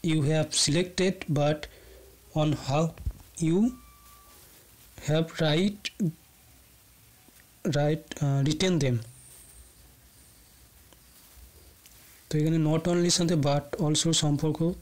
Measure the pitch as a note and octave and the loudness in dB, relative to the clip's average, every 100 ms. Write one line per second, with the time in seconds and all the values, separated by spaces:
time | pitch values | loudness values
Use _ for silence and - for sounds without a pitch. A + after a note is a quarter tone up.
0 | E3 D#3 C#3+ D#3 D3+ - - D#3 F3+ - | -2 0 2 2 0 0 0 0 0 0
1 | F#3 F#3 - D3 D3 D#3 - - - - | -2 -2 -4 0 0 0 -6 -18 -20 -20
2 | - - - D#3+ D3+ C3+ - D3+ E3 - | -20 -20 -8 -2 0 -2 -2 0 -2 -4
3 | - - - - D#3+ F3+ A#3+ - - - | -8 -10 -14 -4 0 4 2 0 -12 -20
4 | - - - - - - - - - - | -20 -20 -20 -20 -20 -20 -20 -20 -20 -10
5 | - D#3 D#3+ - D#3+ D#3 G3+ G#3 - - | -2 0 0 -2 0 2 0 -2 -10 -4
6 | F3+ - - - - - - - - - | -4 -4 -14 -20 -20 -20 -20 -20 -20 -20
7 | - - - - - - F#3+ C#3 D3 D#3 | -20 -20 -20 -20 -20 -8 -4 0 0 0
8 | - - C#3+ C#3 C#3 D#3 F#3 E3+ C#3 A#2 | -6 -4 -2 2 0 0 0 2 0 -2
9 | - - - - - - - - - - | -4 -16 -20 -20 -20 -20 -20 -20 -20 -20
10 | - - - - - - - - - - | -20 -20 -20 -20 -20 -20 -20 -20 -20 -20
11 | - - - - - - - - - - | -20 -20 -20 -20 -20 -20 -20 -20 -20 -20
12 | - - - D3+ D#3 E3 D3+ D#3+ F3 F3 | -20 -20 -4 0 2 2 2 2 0 0
13 | F3 - F3 E3+ C#3+ C#3+ - - D3+ D3+ | 2 2 0 2 2 0 -2 -2 0 0
14 | E3 D#3+ D3+ C#3+ D#3 D3 E3 F#3 | 0 0 0 0 -2 -2 -2 -4